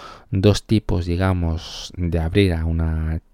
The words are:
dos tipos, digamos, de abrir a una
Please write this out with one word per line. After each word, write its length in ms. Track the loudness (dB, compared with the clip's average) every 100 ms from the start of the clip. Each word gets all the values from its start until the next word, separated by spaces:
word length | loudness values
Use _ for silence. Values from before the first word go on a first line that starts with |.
| -20 -20 -6
dos 340 | 2 4 4
tipos, 400 | 2 0 2 -2
digamos, 880 | 0 0 0 2 0 -2 -6 -14 -12 -6
de 240 | -2 0
abrir 340 | 0 2 2
a 100 | 2
una 560 | -2 -2 0 -2 -2 -4 -8